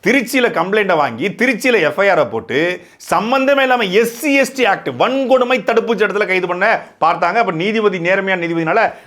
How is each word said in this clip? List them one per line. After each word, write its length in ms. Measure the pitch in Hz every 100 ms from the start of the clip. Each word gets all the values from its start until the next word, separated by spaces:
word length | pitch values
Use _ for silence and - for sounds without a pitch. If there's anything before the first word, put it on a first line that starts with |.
| 185
திருச்சியில 440 | 262 220 277 233
கம்ப்ளைண்ட்டை 440 | 165 180 214 196 165
வாங்கி 340 | 139 113 190
திருச்சியில 520 | - 240 214 254 226
எஃப் 180 | 151 147
ஐ 100 | 202
ஆரை 160 | 170 113
போட்டு 560 | 113 110 123 170 180 - _
சம்பந்தமே 640 | - 170 214 269 262 277
இல்லாம 220 | 262 247
எஸ் 360 | 208 185 233 -
சி 140 | 311
எஸ் 220 | 277 269 -
டி 100 | 220
ஆக்ட், 240 | 185 -
வன்கொடுமை 760 | 120 196 269 262 262 247 254
தடுப்பு 320 | 190 226 208 220
சட்டத்துல 320 | 208 190 196
கைது 200 | 185 180
பண்ண 340 | 180 208 208 - -
பார்த்தாங்க. 340 | 156 170 175 208
அப்ப 160 | 220
நீதிபதி, 480 | 160 190 220 214 185
நேர்மையான 460 | 170 196 190 185 170
நீதிபதினால 460 | 165 160 202 202 -